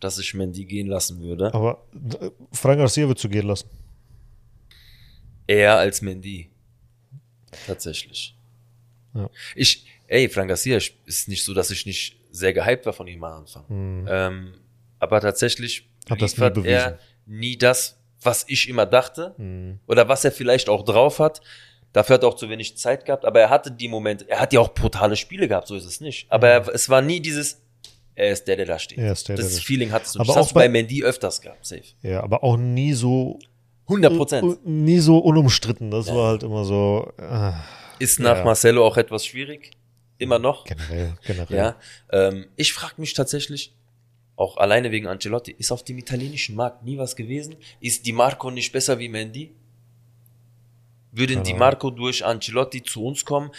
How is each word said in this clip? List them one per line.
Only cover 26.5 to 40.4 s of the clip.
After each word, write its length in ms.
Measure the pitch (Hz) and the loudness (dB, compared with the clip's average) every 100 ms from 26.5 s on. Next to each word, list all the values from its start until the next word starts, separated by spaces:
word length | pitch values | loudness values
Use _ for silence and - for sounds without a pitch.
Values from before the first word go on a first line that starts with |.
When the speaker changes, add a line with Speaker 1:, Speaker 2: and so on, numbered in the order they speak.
| 120 | 6
Speaker 2:
Mhm. 60 | 101 | 4
Speaker 1:
er, 60 | |
es 160 | 120 - | -4 2
war 100 | 131 | 4
nie 200 | 139 175 | 4 0
dieses, 420 | 156 147 143 - _ _ - _ _ | -4 -6 -6 -10 _ _ -20 _ _
er 160 | - 101 | -2 0
ist 140 | 98 - | 0 -2
der, 100 | 95 | -2
der 100 | 90 | -2
da 120 | 80 | -6
steht. 200 | - - | -8 -4
Speaker 2:
Er 140 | 110 | -4
ist 160 | 95 - | -4 -4
der, 80 | 101 | -4
Speaker 1:
Das 100 | 95 | -4
Speaker 2:
der 80 | 90 | -4
da 60 | |
Speaker 1:
Feeling 300 | - 131 113 | -2 -2 0
hattest 220 | 110 - - | -2 -4 -2
du 20 | |
Speaker 2:
Aber 60 | 117 | 2
Speaker 1:
nicht. 40 | |
Das 60 | - | 4
Speaker 2:
auch 40 | |
Speaker 1:
hast 80 | 165 | 4
du 40 | |
bei 60 | - 123 | 6 6
Speaker 2:
bei 20 | |
Speaker 1:
Mendy 340 | 117 113 135 | 4 0 0
öfters 380 | 120 - 92 - | -2 0 -4 -8
gehabt, 240 | - - | -14 -20
safe. 180 | - 87 - _ | -18 -18 -20 _
Speaker 2:
Ja, 200 | - 95 | -6 -6
aber 220 | 107 113 | -2 0
auch 140 | 131 117 | 2 0
nie 340 | 123 123 147 | 0 0 0
so 460 | 131 123 131 131 - - _ _ _ - | 0 0 0 -2 -6 -16 _ _ _ -4
Speaker 1:
Hundert 280 | 202 160 165 | 4 6 6
Prozent. 260 | 143 135 | 2 0
Speaker 2:
u-, 60 | 175 | 0
u-, 60 | 170 185 | -2 -4
nie 300 | 156 151 175 | 0 4 6
so 180 | 156 165 | 8 8
unumstritten. 720 | 165 156 135 - 113 110 110 | 8 6 6 4 0 -6 -4
Das 180 | 107 110 | -6 -2
Speaker 1:
Ja. 60 | |
Speaker 2:
war 140 | 120 113 | 0 0
halt 140 | 110 | 0
immer 220 | 110 107 | -2 -4
so, 460 | 98 101 101 104 - - | -2 0 2 0 -4 -12
äh, 360 | 80 120 101 82 78 - - - | -6 -2 -2 -4 -12 -18 -18 -4
Speaker 1:
Ist 200 | 127 - | -2 2
nach 180 | 120 120 | 4 4
Speaker 2:
ja. 60 | |
Speaker 1:
Marcelo 420 | 117 110 117 117 110 | 4 4 6 6 6
auch 100 | 117 | 4
etwas 260 | 113 110 | 0 -2
schwierig. 460 | - 127 139 147 - _ _ _ _ - | -8 -10 -12 -14 -20 _ _ _ _ -8
Immer 200 | 131 117 | 0 2